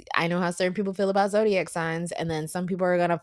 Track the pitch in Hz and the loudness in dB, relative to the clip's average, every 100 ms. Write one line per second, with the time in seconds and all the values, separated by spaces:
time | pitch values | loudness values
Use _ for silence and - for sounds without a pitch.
0 | - - 170 175 175 170 180 185 196 190 | -6 -2 0 2 0 0 0 0 -4 0
1 | 196 196 202 202 220 190 165 175 165 165 | 2 2 2 2 2 2 0 -2 -2 -2
2 | 170 - 165 160 156 180 180 180 180 180 | -4 -4 -4 -4 -4 -4 -4 0 2 2
3 | 175 170 | 2 0